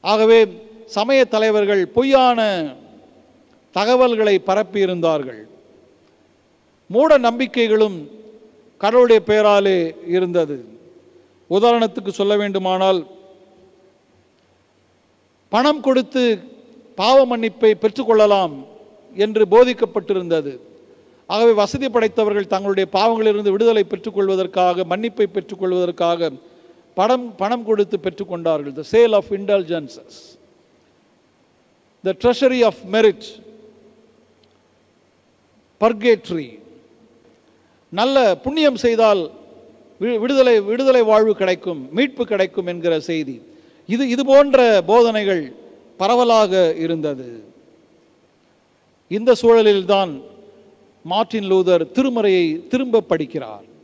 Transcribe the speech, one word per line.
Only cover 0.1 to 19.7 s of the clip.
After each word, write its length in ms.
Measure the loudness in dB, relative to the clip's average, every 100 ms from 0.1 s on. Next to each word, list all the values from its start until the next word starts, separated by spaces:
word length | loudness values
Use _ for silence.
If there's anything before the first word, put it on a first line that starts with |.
| 0 4 4 4 -2 -20 -20 -12
சமய 400 | -6 -2 0 0
தலைவர்கள் 600 | 0 0 0 0 0 -2
பொய்யான 880 | -2 2 4 4 2 -2 -2 -6 -12 -20 -20 _ _ _ _ _ _ _
தகவல்களை 720 | -4 0 2 2 2 0 0 0
பரப்பியிருந்தார்கள். 960 | -2 -2 -4 -4 -2 -2 -2 -6 -14 -20 -20 _ _ _ _ _ _ _ _ _ _ _ _ _
மூட 300 | 0 4 4
நம்பிக்கைகளும் 920 | 2 -2 -4 -2 0 2 0 -2 -16 -20 -20 -20 -20 _ _ _
கடவுளுடைய 440 | 0 4 6 4 4
பெயராலே 680 | 2 4 4 2 0 -2 -8 -6
இருந்தது. 580 | -2 -2 -2 -2 -6 -14 -20 _ _ _ _ _ _ _
உதாரணத்துக்கு 600 | 0 2 2 0 -4 -12
சொல்ல 280 | -6 -2 -2
வேண்டுமானால், 720 | -2 -4 -4 0 0 0 -4 -20 -20 -20 _ _ _ _ _ _ _ _ _ _ _ _ _ _ _ _ _ _ _ _ _
பணம் 320 | -2 0 0
கொடுத்து 580 | 0 0 0 -2 0 -2 -8 -20 -20 -20 -20 -4
பாவ 300 | 2 4 4
மன்னிப்பை 500 | 0 -4 0 2 2
பெற்றுக்கொள்ளலாம் 840 | -2 -4 0 4 4 2 0 -8 -18 -20 -20 _ _ -4
என்று 300 | -2 0 4
போதிக்கப்பட்டிருந்தது. 1120 | 6 4